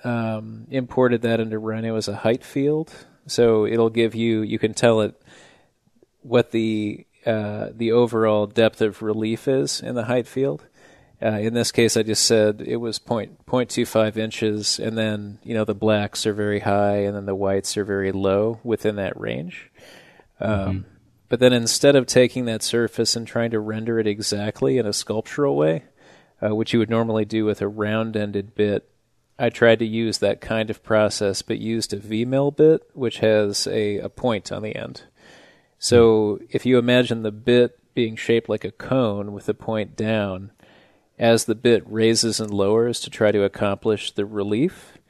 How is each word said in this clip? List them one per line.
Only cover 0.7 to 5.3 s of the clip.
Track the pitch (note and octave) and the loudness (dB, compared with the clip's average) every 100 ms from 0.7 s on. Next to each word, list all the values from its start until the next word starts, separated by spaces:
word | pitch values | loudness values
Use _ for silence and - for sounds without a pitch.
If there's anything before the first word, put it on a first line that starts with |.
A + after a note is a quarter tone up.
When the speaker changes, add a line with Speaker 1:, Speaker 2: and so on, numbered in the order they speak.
Speaker 1:
imported | C3 B2 - B2+ A#2 | -6 -2 2 2 2
that | A#2 A2+ | 0 0
into | A2 A2 | -2 -6
Rhino | A2 A2 A2+ A2 | -6 -6 -4 -4
as | G#2 | -4
a | G#2 | -2
height | A2 C3 | 0 0
field. | - C#3 C#3 D#3 D#3+ - - _ - | -4 -2 -2 -2 -6 -14 -20 _ -6
So | - A#2 A2 G#2+ | 2 4 4 2
it'll | A#2 A2+ | 2 2
give | A#2 A2+ | 2 0
you, | A2+ A#2 A2 | 0 0 0
you | A2 A2 | -2 -2
can | A2 | -2
tell | - A#2 A2 | 2 2 4
it | G#2 - _ | 0 -4 _